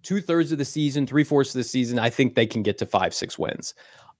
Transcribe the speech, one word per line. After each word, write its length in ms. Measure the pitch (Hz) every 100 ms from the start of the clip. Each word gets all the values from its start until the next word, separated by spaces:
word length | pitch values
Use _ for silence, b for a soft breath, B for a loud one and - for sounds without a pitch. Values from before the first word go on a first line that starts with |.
two-thirds 480 | - 196 - 170 151
of 60 | 151
the 60 |
season, 440 | 139 156 147 139 135
three-fourths 420 | 143 147 143 131
of 80 | 127
the 60 |
season, 340 | 120 131 120 123
I 120 | 117
think 260 | - 127 -
they 100 | 113
can 160 | 117
get 160 | 104 101
to 80 | 101
five, 260 | 98 90
six 240 | - - -
wins, 380 | - - - B B B B